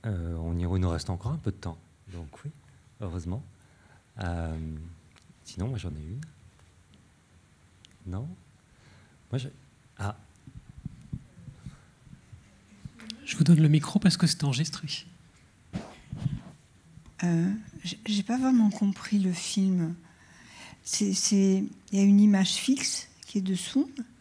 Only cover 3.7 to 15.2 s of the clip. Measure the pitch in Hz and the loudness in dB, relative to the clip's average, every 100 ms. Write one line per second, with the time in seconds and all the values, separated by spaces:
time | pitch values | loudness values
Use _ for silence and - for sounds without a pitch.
3.7 | _ _ - _ - 90 85 82 80 80 | _ _ -20 _ -8 -6 -4 -4 -6 -8
4.7 | 78 82 87 - - - - - - 120 | -10 -14 -20 -20 -20 -20 -20 -18 -8 -6
5.7 | 123 92 76 78 117 156 - - _ - | -6 -8 -10 -10 -12 -12 -18 -20 _ -20
6.7 | _ _ - _ _ _ _ _ _ _ | _ _ -20 _ _ _ _ _ _ _
7.7 | _ - _ 90 92 147 185 - _ _ | _ -20 _ -10 -8 -8 -12 -20 _ _
8.7 | - - - - _ _ 135 131 - - | -20 -20 -20 -20 _ _ -6 -6 -14 -20
9.7 | _ _ - 101 104 - - - - - | _ _ -10 -8 -8 -18 -20 -20 -20 -20
10.7 | - - - - - - - - - - | -18 -18 -18 -14 -14 -14 -20 -20 -18 -20
11.7 | - - _ - - - - - - - | -20 -20 _ -20 -20 -20 -20 -20 -20 -20
12.7 | - - - - - - - 156 160 156 | -20 -20 -18 -14 -14 -10 0 6 8 8
13.7 | 156 - - 185 - 170 - 143 123 165 | 4 2 2 2 4 0 0 -2 -2 -4
14.7 | - 143 - - - | -6 -10 -10 -12 -20